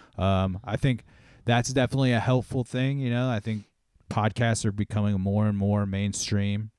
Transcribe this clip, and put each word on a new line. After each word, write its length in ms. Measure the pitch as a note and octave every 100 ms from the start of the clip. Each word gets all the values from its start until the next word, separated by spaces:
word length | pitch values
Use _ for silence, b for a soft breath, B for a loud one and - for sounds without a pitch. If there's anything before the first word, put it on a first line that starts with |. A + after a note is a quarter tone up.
| B -
Um, 420 | F#2+ F#2+ F#2+ F#2
I 140 | - A2
think 260 | C#3 A#2+ - b b b
that's 300 | - A#2+ A#2+
definitely 400 | C3 B2 C3+ C3
a 60 | A#2
helpful 420 | G#2 B2+ - C3+
thing. 360 | A#2+ B2+ C3 C#3
You 100 | B2+
know, 180 | A#2+ B2+
I 100 | A2
think 240 | A2+ G#2+ - _ _ _ -
podcasts 560 | A2 G#2+ G2 A#2 A2 A2+
are 60 |
becoming 480 | G2+ G2+ A2 G#2 G2+
more 240 | F#2+ G#2 G#2+
and 100 | G2+
more 280 | G2+ G#2 G2+
mainstream 840 | G2 G2+ G2 - G#2 G2+ G2+ A2